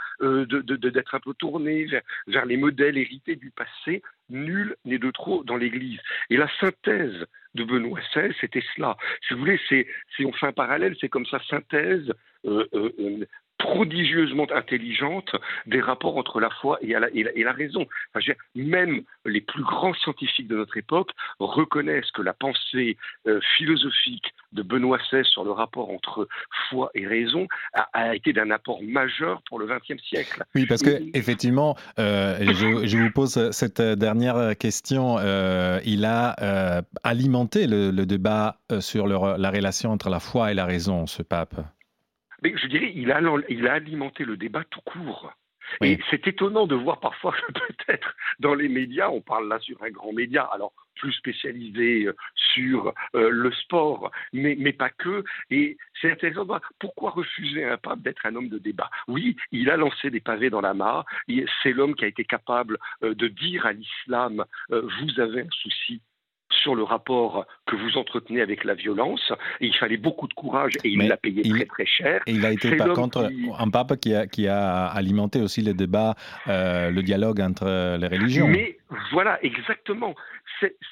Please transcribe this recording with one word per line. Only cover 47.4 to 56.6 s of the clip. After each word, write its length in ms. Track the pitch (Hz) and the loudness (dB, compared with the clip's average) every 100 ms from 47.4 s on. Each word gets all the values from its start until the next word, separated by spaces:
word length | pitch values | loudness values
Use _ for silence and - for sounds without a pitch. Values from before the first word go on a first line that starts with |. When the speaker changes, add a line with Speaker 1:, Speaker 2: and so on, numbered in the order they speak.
| 466 | -4
Speaker 1:
<laughs> 200 | - 494 - - | -6 -6 -4 -2
peut-être 280 | - - - - - | -2 -4 -6 -6 0
dans 160 | 143 | 2
les 140 | 143 147 | 2 2
médias, 400 | 127 127 139 190 | 0 -2 0 0
on 120 | 135 | -2
parle 280 | - 110 107 | -2 -2 0
là 100 | 110 | -4
sur 240 | - - | -6 -12
un 80 | 110 | -12
grand 220 | 101 107 | -10 -6
média, 300 | 107 123 139 | -4 0 0
alors 280 | 131 101 101 - _ | 0 -4 -6 -10 _
plus 180 | - 139 | -8 -6
spécialisé, 880 | - 131 110 139 123 113 104 120 113 | -4 -6 -6 -8 -8 -6 0 2 4
euh, 100 | 104 92 - - - | 2 -4 -8 0 2
sur, 400 | 127 127 127 98 - - 123 | 2 2 2 0 -4 -2 4
euh, 140 | 113 | 4
le 200 | 117 123 | 4 2
sport, 640 | 117 - 175 151 131 143 - - | 0 0 2 2 0 -6 -10 -8
mais, 220 | 127 147 139 | 0 0 2
mais 160 | 139 | 0
pas 160 | 139 127 | 0 -2
que. 360 | - 175 202 196 - - | -2 -4 -4 -6 -12 -2
Et 260 | 139 147 151 - - | 2 2 -2 -16 -2
c'est 120 | 160 | 0
intéressant 300 | 143 170 165 | 0 -2 -2
de 40 | 190 | -4
voir 140 | 208 | -4